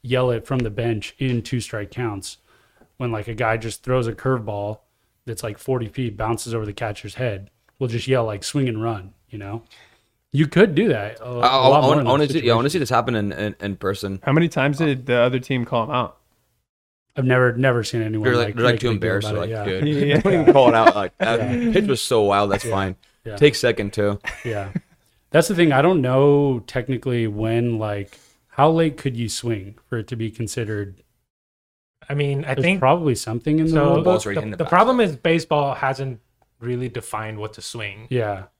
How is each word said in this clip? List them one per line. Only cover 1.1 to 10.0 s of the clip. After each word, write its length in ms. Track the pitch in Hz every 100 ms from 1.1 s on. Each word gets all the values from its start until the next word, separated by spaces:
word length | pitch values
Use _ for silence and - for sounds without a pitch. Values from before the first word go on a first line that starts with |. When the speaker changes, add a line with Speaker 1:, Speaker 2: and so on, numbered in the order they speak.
| _
Speaker 1:
in 220 | 135 123
two 180 | - 123
strike 320 | - 110 101
counts 460 | 117 120 101 - - _ _ _ _ _ _
when, 160 | 123
like, 160 | 110 104
a 60 |
guy 240 | 107 113 117
just 260 | 113 -
throws 240 | - 127 117
a 60 |
curveball 680 | 113 131 127 107 104 101 110 _ _ _ _ -
that's, 180 | 113
like, 140 | 113 104
forty 300 | - 131 110
feet, 280 | - 120 101
bounces 380 | 110 113 120
over 120 | 113 104
the 60 |
catcher's 440 | 104 113 104 104 -
head. 340 | 127 98 98 _ _ _
We'll 120 | 127
just 180 | 117 131
yell, 160 | 131
like, 180 | 113 101 -
"Swing 240 | 147 131
and 120 | 107
run," 320 | 113 107 95 _ _
you 80 | 107
know? 260 | 101 110 _ - _ _